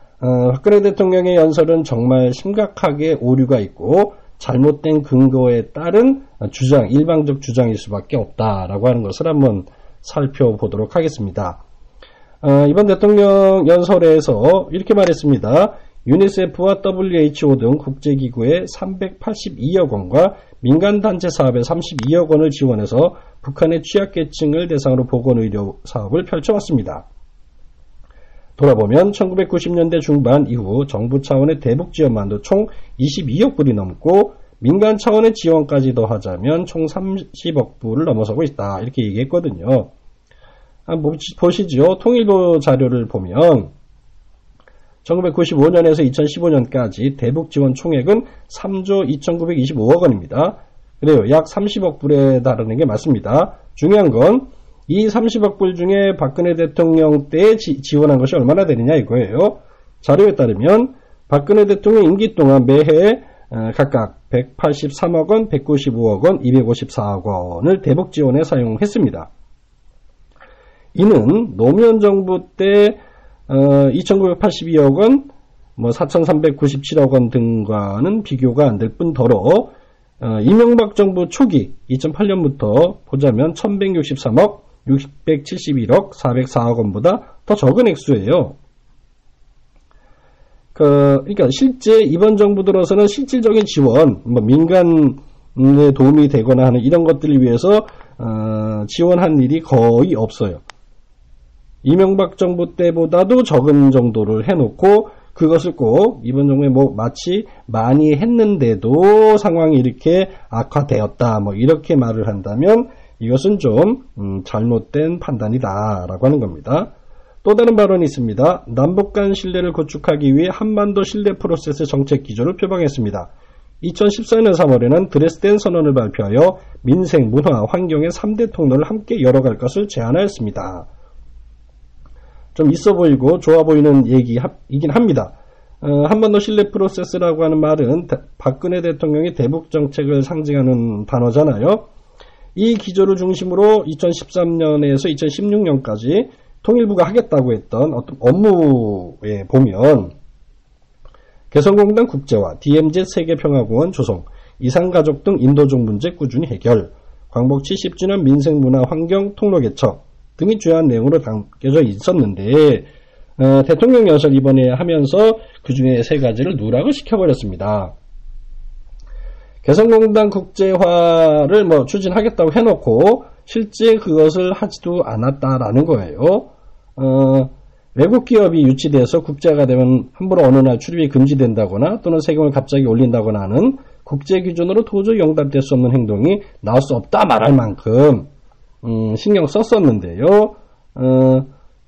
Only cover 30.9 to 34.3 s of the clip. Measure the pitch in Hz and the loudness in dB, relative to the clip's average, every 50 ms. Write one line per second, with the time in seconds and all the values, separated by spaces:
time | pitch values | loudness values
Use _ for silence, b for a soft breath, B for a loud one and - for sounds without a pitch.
30.9 | - 101 113 120 135 139 139 - - 175 147 156 156 - - 120 120 143 180 - | -6 -6 -4 -4 -4 -4 -2 -2 0 0 0 0 -2 -2 -2 -2 -2 -2 -4 -8
31.9 | - - 151 131 113 107 101 98 104 101 - - 196 196 208 202 b b b b | -4 -2 0 0 0 -2 -4 -6 -8 -8 -4 -2 -2 -2 -2 -4 b b b b
32.9 | b - 131 151 - 202 170 127 117 165 233 277 - - 151 135 113 104 98 92 | b -4 -4 -4 -4 -6 -6 -6 -2 0 0 0 0 0 0 0 0 -2 -4 -8
33.9 | 85 - - 156 180 196 208 B | -10 -4 -2 0 2 2 0 B